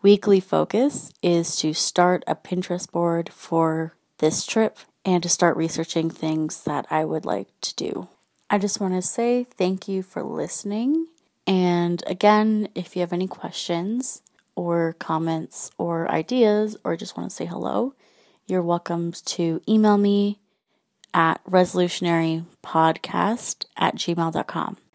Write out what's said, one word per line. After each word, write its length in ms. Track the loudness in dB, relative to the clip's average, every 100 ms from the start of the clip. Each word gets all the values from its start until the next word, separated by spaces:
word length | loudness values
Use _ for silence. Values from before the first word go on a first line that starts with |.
Weekly 360 | 8 6 6 4
focus 720 | 4 0 2 2 2 0 -8 _
is 340 | 2 2 0 -2
to 160 | -2
start 520 | -2 -2 4 4 4 -2
a 100 | -8
Pinterest 560 | -4 -6 -4 -6 -4
board 380 | -2 0 0 -4
for 640 | -10 -2 2 2 0 -4 _ _ _
this 260 | 0 0
trip 340 | -2 0 0 -2 -20 _
and 180 | 0 0
to 60 | 2
start 280 | 2 2 2
researching 540 | -2 -4 -4 -2 -2
things 540 | -4 -4 -2 -2 -4
that 200 | -4 -4 -2
I 140 | -2
would 200 | -2 -4
like 240 | -4 -6 -6 _
to 140 | -10 -8
do. 320 | -6 -8 -10 _ _ _ _
I 80 | 0
just 220 | 0 -2
wanna 220 | -2 -2
say 420 | -2 -2 0 0
thank 420 | -2 _ -2 -2 -4
you 140 | -6
for 200 | -6 -8
listening. 840 | -8 -6 -6 -6 -6 -4 0 -2 -2 _ _ _ 0
And 560 | 2 4 2 0 -2 -4
again, 600 | 2 4 6 4 0 -2
if 220 | -8 -8 -4
you 40 |
have 120 | -2
any 160 | -2 -4
questions 920 | -8 -12 -10 -4 -4 -2 -4 -4 -8 _ _ _ -6
or 400 | 0 2 0 -2
comments 720 | -4 -2 0 -4 -6 -10 -10 _
or 320 | -4 -2 0
ideas 680 | -2 0 4 4 4 0 -4
or 140 | -6 -6
just 200 | -6 -8
wanna 140 | -8
say 160 | -6 -8
hello, 480 | -6 -4 -2 -2 -6 _ _ _ _ -4
you're 160 | -2
welcome 500 | 0 -2 -2 -4 -4
to 480 | -6 -10 -4 -2 -2 2
email 280 | 4 6 4
me 440 | 4 4 0 -2 _ _ _ _ _ _ -2
at 260 | 2 2 2 2
resolutionary 960 | 4 4 2 0 0 0 2 2 -2 -6 _
podcast 1040 | -2 2 4 2 -4 0 0 0 -6 -8 -12 -2
at 180 | -2
gmail 380 | -2 -4 -2 -2
dot 160 | -2 -4
com. 280 | -6 -6 -8 _